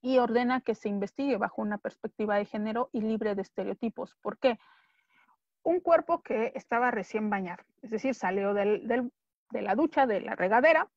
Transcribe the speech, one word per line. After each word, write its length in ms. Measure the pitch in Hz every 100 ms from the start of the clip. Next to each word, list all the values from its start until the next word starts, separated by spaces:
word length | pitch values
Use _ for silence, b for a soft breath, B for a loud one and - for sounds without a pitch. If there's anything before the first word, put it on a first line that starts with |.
y 180 | 247 262
ordena 420 | 240 226 247 254
que 160 | - 214
se 120 | 214
investigue 480 | 202 196 - 277 220
bajo 220 | 202 -
una 180 | 214 208
perspectiva 580 | 208 - 226 _ 214 208
de 80 |
género 440 | 208 220 214 220 254
y 80 | 240
libre 340 | 220 220 214
de 80 | 202
estereotipos. 720 | 196 - 196 202 233 - - _
¿Por 160 | 214 208
qué? 220 | 262 226 b b b b b b b b _ _
Un 160 | - 349
cuerpo 420 | 339 330 320 339
que 300 | - 214 226
estaba 380 | - - 233 247
recién 380 | 233 190 214 214
bañado, 340 | 202 185 175 - _
es 80 | 226
decir, 240 | 220 262
salió 400 | 247 185 190 196
del, 320 | 202 202 208 226
del, 260 | 247 247 _ _ _ _
de 120 | -
la 120 | 202
ducha, 320 | 208 320 311 262
de 140 | 196
la 160 | - -
regadera 520 | 185 220 294 320 403